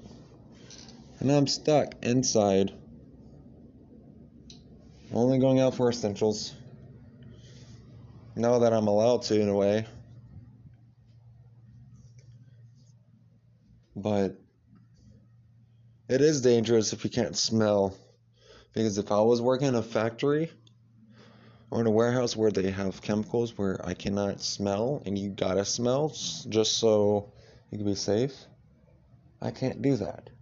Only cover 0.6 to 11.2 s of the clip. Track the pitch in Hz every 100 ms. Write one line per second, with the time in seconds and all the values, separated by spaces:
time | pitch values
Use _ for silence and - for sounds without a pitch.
0.6 | - - - - - - 127 143 139 -
1.6 | - 147 - - - 127 127 110 101 98
2.6 | 98 - - - - - - - - -
3.6 | - - - - - - - - - -
4.6 | - - - - - 110 123 131 131 131
5.6 | 131 117 123 120 104 101 107 104 - -
6.6 | - - - - - - - - - -
7.6 | - - - - - - - 110 117 123
8.6 | 117 113 104 104 117 117 - 107 104 101
9.6 | 101 107 113 - - - - - - -
10.6 | - - - _ _ -